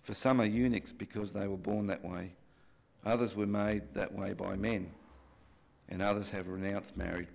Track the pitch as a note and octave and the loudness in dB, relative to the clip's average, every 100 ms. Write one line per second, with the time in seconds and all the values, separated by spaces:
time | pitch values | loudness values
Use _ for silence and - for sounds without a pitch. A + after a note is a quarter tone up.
0 | - G#2 C3 C3 G#2+ A2 B2 A2+ - - | -6 0 6 6 6 6 4 2 -2 -10
1 | G2 G#2+ G#2 G2+ G2 F#2+ F#2 G#2+ G#2 F#2+ | -6 -4 -4 -2 -2 -2 0 0 2 -2
2 | F#2 F2+ F#2 F2+ - - - - _ - | -4 -6 -8 -12 -20 -20 -20 -20 _ -8
3 | G#2 A#2 A#2+ G2+ G#2 G#2 G#2 G#2 G2 G2+ | 0 2 2 2 0 2 2 0 -2 -4
4 | G#2 G2 G2 G2 F#2+ F#2+ A2 A2 F#2 - | -4 -2 -4 -4 -4 -2 0 0 -4 -12
5 | - - - - - - - - - F2+ | -20 -20 -20 -20 -20 -20 -20 -20 -10 0
6 | G2+ G#2 G2 G2+ F2+ F#2+ F#2+ G2 F2+ - | 2 2 0 -4 -4 -4 -2 -2 -4 -4
7 | F2 F2 F2 | -2 -2 -6